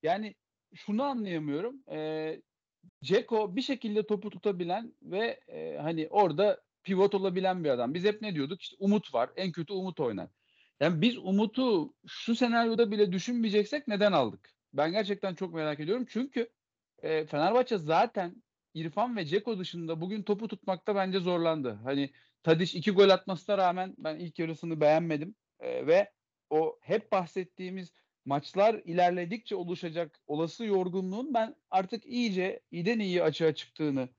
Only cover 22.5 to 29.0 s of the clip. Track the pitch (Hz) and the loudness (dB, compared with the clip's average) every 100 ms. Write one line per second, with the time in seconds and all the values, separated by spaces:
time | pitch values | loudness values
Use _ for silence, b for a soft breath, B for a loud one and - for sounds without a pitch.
22.5 | 165 180 185 196 190 196 185 - 175 - | 4 4 0 0 6 8 8 4 -8 -2
23.5 | 202 185 180 190 - 156 156 175 - 165 | 2 2 2 -4 -6 -8 -8 -10 -6 -6
24.5 | 160 170 160 151 156 165 151 165 220 _ | -4 -6 2 4 4 2 -2 -4 -12 _
25.5 | _ 120 123 131 170 202 _ _ _ _ | _ -6 -4 4 4 4 _ _ _ _
26.5 | 151 160 - - 202 - 196 170 - 180 | 0 0 -4 -4 -4 0 -2 -2 -6 -8
27.5 | _ 185 190 175 _ _ _ - 139 143 | _ -10 -8 -12 _ _ _ -4 -4 -2
28.5 | 185 208 214 - 170 | 2 4 2 -2 2